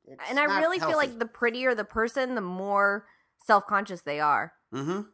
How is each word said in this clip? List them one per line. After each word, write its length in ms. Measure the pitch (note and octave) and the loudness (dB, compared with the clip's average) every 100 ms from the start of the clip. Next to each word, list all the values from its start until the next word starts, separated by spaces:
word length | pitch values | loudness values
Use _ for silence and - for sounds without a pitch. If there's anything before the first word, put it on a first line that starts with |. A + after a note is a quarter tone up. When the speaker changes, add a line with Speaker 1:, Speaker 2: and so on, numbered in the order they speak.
| - | -20
Speaker 1:
it's 160 | C3 D3+ | -14 -6
Speaker 2:
And 100 | C4+ | -2
I 60 | D4 | 0
Speaker 1:
not 140 | - | 2
Speaker 2:
really 180 | D#4+ F#4 | 0 0
feel 180 | D#4+ D#4 | 0 0
like 140 | C#4 | 0
Speaker 1:
healthy. 80 | A#3 | -2
Speaker 2:
the 80 | A3+ | -8
prettier 480 | - A#3+ A#3+ B3+ | -2 -2 0 -2
the 100 | A3 | -2
person, 500 | G#3 A3+ A3+ C#4 B3+ B3 | -4 -2 -2 -2 -2 -2
the 40 | |
more 640 | F#3 F#3 G3+ G3+ G3+ G#3 - _ _ _ | -4 -6 -2 4 4 2 -6 _ _ _
self-conscious 560 | - G3+ G3 G3+ G#3 F3 | 4 4 6 -2 -2 -8
they 180 | - D3 | -6 0
are. 340 | D3+ B2+ A2+ _ _ | 2 2 0 _ _
Speaker 1:
Mm-hmm. 300 | B2+ C#3+ F#3+ G#3 | -8 -4 -4 -6